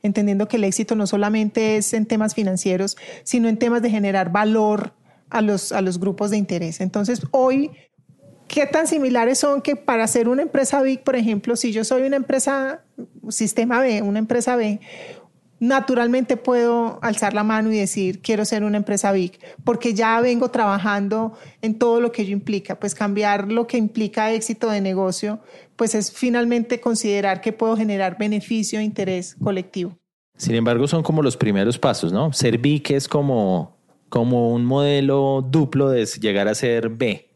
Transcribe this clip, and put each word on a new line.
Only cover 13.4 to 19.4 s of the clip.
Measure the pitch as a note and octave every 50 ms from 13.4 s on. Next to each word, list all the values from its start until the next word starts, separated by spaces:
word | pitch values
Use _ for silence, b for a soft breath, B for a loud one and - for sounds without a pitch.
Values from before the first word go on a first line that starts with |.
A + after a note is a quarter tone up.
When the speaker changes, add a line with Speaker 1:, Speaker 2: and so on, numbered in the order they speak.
| A3 G3+ - - A3+ A#3+ B3 A#3+
Speaker 1:
B, | C4 C4 A3 G#3 A3
una | G3+ G3+ G#3+
empresa | A3 A3 - A#3+ A3+ - B3
B, | A#3+ A3+ G#3+ G#3 G#3+ B B B B B B B B B B _ _ _ _ _ _
naturalmente | A3+ A#3+ C4+ C4+ C4 C4+ B3+ A#3+ A#3+ A#3 A#3+ B3+ B3+ - B3+
puedo | A#3 A#3+ - B3 A#3+ A#3 A#3 A#3 A#3 A#3 A3+ - -
alzar | - - G#3+ - - G3+ -
la | G#3 G#3
mano | G#3+ A3 A3 G#3+ A3
y | A3
decir, | G#3+ G3 F#3+ - G#3 F#3+ F#3 F#3 G3
"Quiero | - - A3+ G3+ G#3+
ser | G3+ - G#3+ G#3
una | G#3 G#3
empresa | G#3 G#3 - G3+ G3 - G3+
bic", | G3 G3 F3+ F3 - -